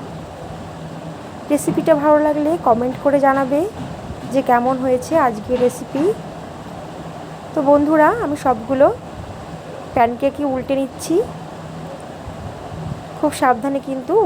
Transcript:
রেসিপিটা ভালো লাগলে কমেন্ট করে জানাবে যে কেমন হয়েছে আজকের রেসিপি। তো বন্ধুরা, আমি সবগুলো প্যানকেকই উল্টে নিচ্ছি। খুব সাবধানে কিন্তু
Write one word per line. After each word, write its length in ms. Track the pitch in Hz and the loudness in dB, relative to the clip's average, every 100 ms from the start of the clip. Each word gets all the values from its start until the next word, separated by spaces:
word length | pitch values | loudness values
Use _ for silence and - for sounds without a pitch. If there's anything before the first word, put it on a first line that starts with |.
| - - - - - - - - - - - - - - - | -12 -12 -12 -12 -12 -12 -12 -12 -12 -12 -12 -12 -12 -10 -2
রেসিপিটা 420 | 294 - 320 320 302 | 0 0 0 4 4
ভালো 220 | 294 302 302 | 6 6 4
লাগলে 240 | 294 294 330 - | 2 0 2 4
কমেন্ট 280 | 226 247 269 | 4 2 0
করে 140 | 285 277 | 2 4
জানাবে 400 | 269 269 262 285 381 - - - - - - | 6 4 2 0 0 -4 -10 -10 -12 -10 -4
যে 100 | 262 269 | 0 4
কেমন 260 | 240 240 262 | 4 4 0
হয়েছে 300 | 262 254 254 320 262 | 2 0 2 2 2
আজকের 300 | 214 202 247 | 0 -2 2
রেসিপি। 440 | 247 247 233 269 339 453 - - - - - - - - - - - - - | 0 0 -6 0 0 0 -6 -12 -14 -14 -14 -14 -12 -12 -12 -12 -14 -14 -8
তো 60 | - | 0
বন্ধুরা, 460 | 277 294 294 311 302 466 | 6 6 6 6 6 4
আমি 120 | 359 285 277 | 0 0 0
সবগুলো 420 | 247 233 269 302 480 - - - - - - - - - | 0 0 4 6 4 -8 -12 -12 -12 -12 -12 -12 -12 -4
প্যানকেকই 520 | - 233 240 277 277 285 | 2 2 4 -2 0 -2
উল্টে 200 | 262 247 269 | -2 0 0
নিচ্ছি। 400 | 269 - - 330 480 - - - - - - - - - - - - - - - 160 - - - | -2 -4 -2 0 0 -4 -12 -12 -12 -12 -12 -12 -14 -14 -14 -12 -12 -12 -12 -10 -8 -8 -10 -2
খুব 140 | 294 - | -2 2
সাবধানে 380 | 269 247 277 277 269 | 2 2 2 -2 -4
কিন্তু 260 | 269 247 381 | -6 0 4